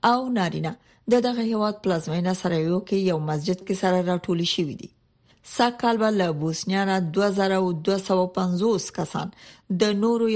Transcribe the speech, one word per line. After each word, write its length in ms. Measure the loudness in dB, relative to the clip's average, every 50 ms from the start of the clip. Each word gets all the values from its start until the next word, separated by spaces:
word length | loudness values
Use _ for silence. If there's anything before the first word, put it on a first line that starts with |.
| 4 4
او 100 | 2 2 0 -2 0
نارینه 360 | 0 0 0 -2 -4 -4 -6 -6 -8 _ _ _ _ _ 2
د 160 | 2 4 4
دغه 160 | 2 0 0 -2 -2
هیواد 320 | 0 0 0 -2 -2 -2 -2
پلازمینه 500 | 0 0 0 -2 -2 -2 -2 0 0 -2 0 0
سرایو 360 | 0 0 0 0 0 0 -2 -2 -2
کې 220 | -2 0 2 0
یو 80 | 0 0 -2 -2
مسجد 280 | -4 -2 -2 -2 -4 -4 -2
کې 80 | -6 -4 -2 0
سره 160 | 2 2 2 2 0
راټولي 380 | -2 -2 -2 -2 -2 0 0 -2 0
شوي 240 | -2 -2 -4 -4 -10 -12
دي. 80 | -18 _ _ _ _ _ _ _ _ -20 _ _ -10 0
سږ 160 | 2 2 2 2 0 0
کال 180 | 0 2 2 2
به 60 | 2 2 2
له 180 | 2 0 0 -2 -2
بوسنیا 400 | -4 -4 -4 -4 -2 0 0 0 2 0
نه 80 | 0 0 0 0 0
دوه 140 | 2 2 2 2
زره 180 | 2 2 2 2 2
او 80 | 0 -2
دوه 260 | -2 0 0 0 0 0
سوه 240 | 0 2 2 2 0 0 -2
پنځوس 460 | -2 0 0 0 2 2 2 0 -2 -4 -4 -4
کسان 360 | -6 -4 -4 -6 -6 -8 -10 -14 -20 -20 -20 -20 _ _ 0 2 2
د 180 | 2 2 2 2
نورو 280 | 2 2 2 2 2 2